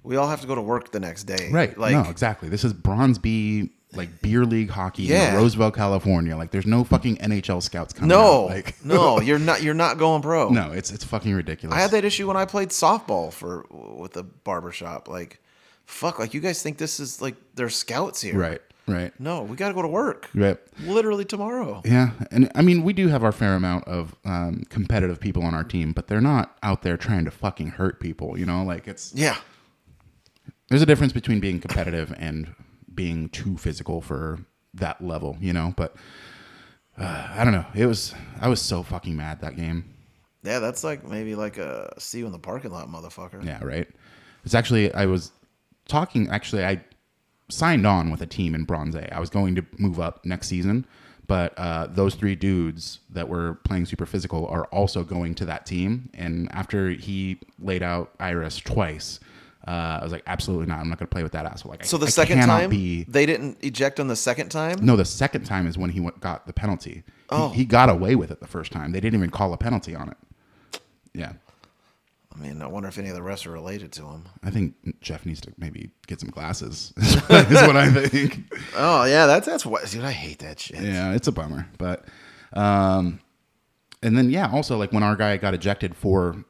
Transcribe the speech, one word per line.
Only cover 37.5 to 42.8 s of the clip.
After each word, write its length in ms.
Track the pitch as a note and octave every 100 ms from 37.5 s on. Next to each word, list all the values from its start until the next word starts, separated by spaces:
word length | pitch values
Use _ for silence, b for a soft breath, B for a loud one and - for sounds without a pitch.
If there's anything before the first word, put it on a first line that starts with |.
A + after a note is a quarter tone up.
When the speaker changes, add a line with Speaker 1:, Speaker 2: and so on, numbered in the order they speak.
Speaker 2:
know. 120 | G2 D#2 G2
It 100 | A#2+
was, 260 | A2 - - B -
I 80 | A#2+
was 140 | A#2+
so 200 | - F2
fucking 340 | F2 F2 - D#2+
mad 240 | D#2 D2+
that 160 | - C2+
game. 260 | E2 E2+ E2 b b b b _
Speaker 1:
Yeah, 160 | G2 B2
that's 220 | A#2+ B2
like, 220 | D#3+ C#3+ C#2+
maybe 300 | G#2 A2 G#2
like 220 | G#2+ G#2
a 360 | D#2 A#1+ G1+ -
see 200 | - A#2+
you 60 | A2+
in 60 |
the 80 | E2+
parking 320 | F#2 B2 C3
lot, 160 | F2